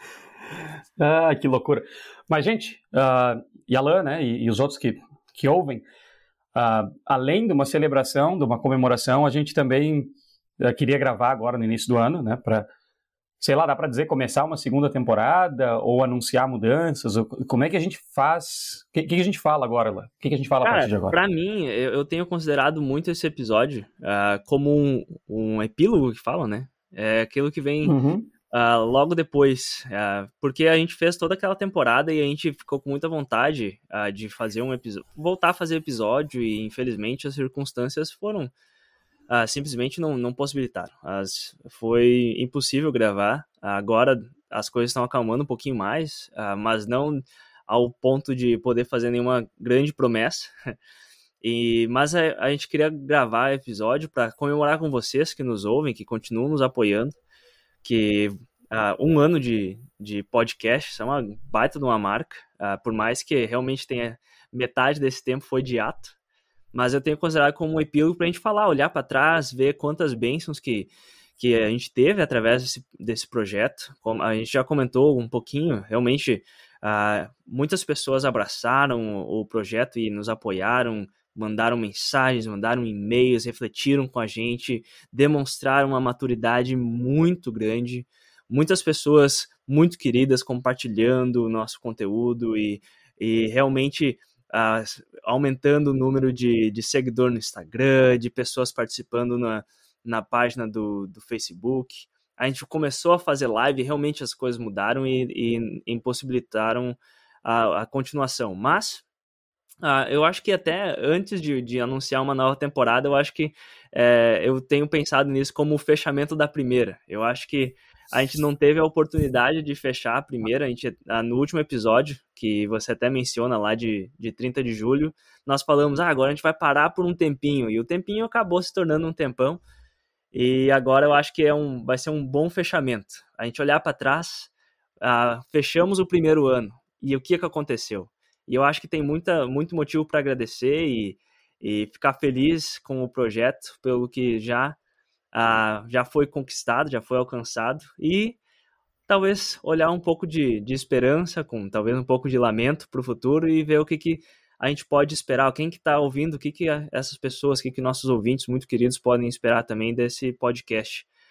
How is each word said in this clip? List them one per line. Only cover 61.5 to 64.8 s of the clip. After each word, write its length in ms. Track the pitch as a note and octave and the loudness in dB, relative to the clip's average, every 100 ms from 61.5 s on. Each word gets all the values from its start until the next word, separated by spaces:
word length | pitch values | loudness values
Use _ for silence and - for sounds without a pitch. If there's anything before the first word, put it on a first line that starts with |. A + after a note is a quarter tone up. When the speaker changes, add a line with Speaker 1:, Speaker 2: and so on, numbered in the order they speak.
| G#2 B2+ D#3 | 0 0 0
Speaker 2:
de 80 | C3+ | 0
uma 140 | A2+ | 0
marca, 360 | G2 G#2+ - - _ _ | 0 -4 -6 -16 _ _
ah, 200 | G2+ G2 | -6 -4
por 120 | - | -4
mais 300 | A2 A2 B2+ | -2 -2 -2
que 240 | - C#3+ A2 | -2 0 0
realmente 400 | B2 B2+ C3+ - | -2 -4 -6 -6
tenha, 320 | B2 A#2 A#2 _ _ _ | -6 -6 -10 _ _ _
metade 480 | B2 B2 - | -6 -4 2